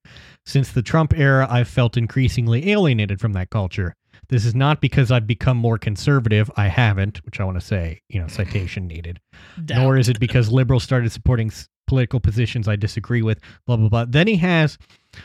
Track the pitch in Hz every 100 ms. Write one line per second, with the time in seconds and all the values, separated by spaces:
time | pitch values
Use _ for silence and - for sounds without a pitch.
0 | - - - _ - 139 131 - - 160
1 | 156 160 139 135 131 120 120 - 120 120
2 | 113 135 127 - 117 117 190 311 160 113
3 | 101 98 113 98 92 113 92 - 87 -
4 | _ _ - 123 117 117 139 151 - -
5 | 120 127 107 117 - 123 117 113 - 101
6 | - 143 110 107 107 - 101 107 117 98
7 | 101 - - - 95 92 - 98 82 80
8 | _ 98 80 - 92 104 87 - 90 82
9 | 85 87 _ - - - 156 127 131 131
10 | 120 120 117 127 110 127 123 127 - 127
11 | 117 - - 120 110 - - _ - 131
12 | 120 123 - 107 117 123 104 104 104 -
13 | - 120 110 107 - - - 117 110 117
14 | 120 143 202 202 180 165 151 - _ _
15 | _ -